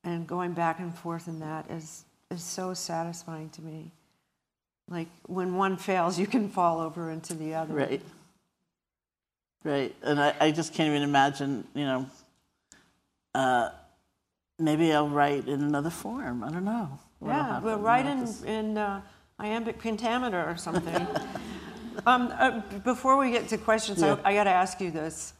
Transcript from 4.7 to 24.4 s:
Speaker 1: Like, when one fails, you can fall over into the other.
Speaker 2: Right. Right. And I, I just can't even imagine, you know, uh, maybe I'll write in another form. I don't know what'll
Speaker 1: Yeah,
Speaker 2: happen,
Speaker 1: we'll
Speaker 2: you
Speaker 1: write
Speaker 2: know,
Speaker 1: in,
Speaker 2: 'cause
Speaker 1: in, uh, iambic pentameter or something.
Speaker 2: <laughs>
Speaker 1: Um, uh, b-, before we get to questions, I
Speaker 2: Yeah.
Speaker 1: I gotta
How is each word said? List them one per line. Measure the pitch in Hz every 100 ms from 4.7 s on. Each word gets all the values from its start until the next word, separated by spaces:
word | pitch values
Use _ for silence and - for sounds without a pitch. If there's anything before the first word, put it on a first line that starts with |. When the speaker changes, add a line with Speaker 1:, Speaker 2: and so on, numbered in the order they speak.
| _ -
Speaker 1:
Like, | 175 165 - -
when | 185 185 185
one | 190 185
fails, | - 185 170 175
you | 202
can | 254 202
fall | - 175 165
over | 160 160 165
into | 160 -
the | 160 156 160
other. | 156
Speaker 2:
Right. | 156 135 135 - - _ _ _ _ _ _ _ _ _ _ _ _ _ _
Right. | 160 143 127 -
And | - 147
I, | 147 -
I | 156
just | 156 160
can't | - 156
even | 147
imagine, | 143 143 139 139 139 127 -
you | 147 143
know, | 127 135 - _ _ _ _ _ - _ _ _ _ _
uh, | 135 131 123 113 - - _ _ _ _ _ _ -
maybe | 160 151 165
I'll | 151 147
write | 147 143 143 117
in | 139
another | 147 147 156
form. | 165 202 247 185 123
I | 113
don't | 170 196
know | 233 165 135 _ _
what'll | 202 277
Speaker 1:
Yeah, | 269
Speaker 2:
happen, | -
Speaker 1:
we'll | 220 214
Speaker 2:
you |
Speaker 1:
write | 214 247 269
Speaker 2:
know, |
Speaker 1:
in, | 269
Speaker 2:
'cause | 240 208
Speaker 1:
in, | - 220 214 214
uh, | 208 196 190 - _ -
iambic | 208 226 226 -
pentameter | 226 214 233 240 254 180 160
or | 170
something. | 175 170 170 180 180
Speaker 2:
<laughs> | - - - - - - - - - -
Speaker 1:
Um, | 247 240 -
uh, | 262 233
b-, | 202 196
before | 240 247 262 269
we | 269
get | 233 -
to | 214
questions, | 220 220 214 185
I | 196
Speaker 2:
Yeah. | - 196
Speaker 1:
I |
gotta | 202